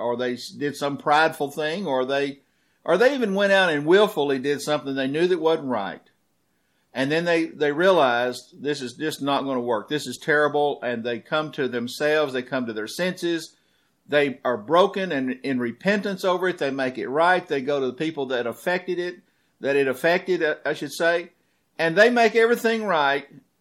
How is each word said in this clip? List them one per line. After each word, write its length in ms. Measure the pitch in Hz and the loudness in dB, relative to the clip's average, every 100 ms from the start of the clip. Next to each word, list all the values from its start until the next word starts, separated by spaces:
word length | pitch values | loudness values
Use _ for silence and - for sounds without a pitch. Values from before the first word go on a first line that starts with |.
or 160 | 110 120 | -4 -2
they 160 | 123 | -4
s-, 160 | 123 - | -6 -10
did 260 | 117 143 139 | -6 -6 -4
some 220 | 143 139 | -6 -4
prideful 540 | - 151 160 156 143 | 2 4 4 0 -6
thing, 340 | 151 151 170 190 | -4 -4 -4 -2
or 200 | 131 127 | -2 0
they, 340 | 139 139 139 _ _ _ _ | -2 -2 -6 _ _ _ _
or 140 | - 175 | 0 4
they 160 | 240 | 4
even 220 | 277 226 190 | 4 0 0
went 160 | 202 | 2
out 180 | 196 185 | 4 4
and 160 | 151 147 | 2 4
willfully 540 | 185 208 180 143 139 | 6 6 2 0 0
did 220 | 131 143 | 0 -2
something 340 | 143 147 135 135 | -2 -4 -2 -4
they 100 | 135 | -2
knew 200 | 147 175 | 0 0
that 120 | 180 | 2
wasn't 280 | 160 160 139 | 2 0 0
right. 340 | 117 98 80 - _ _ _ _ _ _ _ _ 123 | -4 -4 -8 -16 _ _ _ _ _ _ _ _ -4
And 140 | 135 | -2
then 140 | 160 175 | 0 2
they, 220 | 165 165 | 2 0
they 260 | - 147 | -2 0
realized, 880 | 147 185 180 135 120 123 123 - - | 4 4 6 4 4 0 -4 -12 -8
"This 180 | 135 143 | -6 -4
is 120 | 127 | -6
just 280 | 113 156 143 | -6 -6 -4
not 220 | 139 139 | -2 -2
gonna 160 | 139 131 | -2 -2
work. 300 | 120 110 101 | -2 -2 -2
This 180 | 151 139 | -6 -6
is 100 | 120 | -6
terrible." 640 | - 147 147 147 147 139 | 0 2 2 2 0 -2
And 220 | 117 120 | -4 -4
they 160 | 117 117 | -4 -6
come 320 | - 156 156 | -4 -4 -4
to 160 | - 131 | -4 -4
themselves. 640 | 120 120 - 151 151 151 | -4 -6 -2 0 2 0
They 100 | 127 | -4
come 260 | 123 135 120 | -4 -4 -4
to 40 | |
their 160 | 107 110 | -6 -8
senses. 640 | - 180 180 170 165 156 _ _ _ _ _ - | -4 -4 -4 -4 -4 -6 _ _ _ _ _ -2
They 320 | 143 143 123 123 | 0 0 0 -4
are 100 | 117 | -4
broken 560 | 104 170 196 202 185 | 2 4 4 2 -4
and 200 | 143 131 127 | -2 -4 -4
in 160 | 147 127 | -4 -2
repentance 640 | 120 117 190 208 202 190 | -4 -2 0 0 -2 -2
over 240 | 196 180 185 | 0 0 0
it. 100 | 175 | -2
They 140 | 143 | -4
make 260 | 139 131 127 | -2 -4 -4
it 120 | 101 | -4
right. 360 | 135 165 180 175 | 2 2 2 0
They 140 | 143 | -4
go 220 | 131 143 | -2 -2
to 60 | 131 | -2
the 40 | |
people 360 | 120 160 156 131 | -4 -6 -4 -4
that 200 | 127 117 | -2 -2
affected 500 | 113 - 180 180 175 | -4 -2 -2 -2 -6
it, 200 | 175 180 _ _ _ _ | -6 -8 _ _ _ _
that 160 | 127 139 | 0 2
it 140 | 135 | 2
affected, 520 | 127 165 180 185 180 | 0 2 2 2 0
uh, 140 | 156 151 | 0 -2
I 100 | - | -4
should 200 | 151 147 | -6 -6
say, 380 | - 170 180 175 _ _ _ _ - | -2 0 0 -4 _ _ _ _ -4
and 200 | 165 165 | 0 4
they 120 | 226 | 6
make 240 | 240 233 | 6 4
everything 520 | 226 226 233 233 226 214 | 4 4 2 0 -2 0
right, 420 | 165 139 139 - - - _ | 2 2 0 -4 -16 -20 _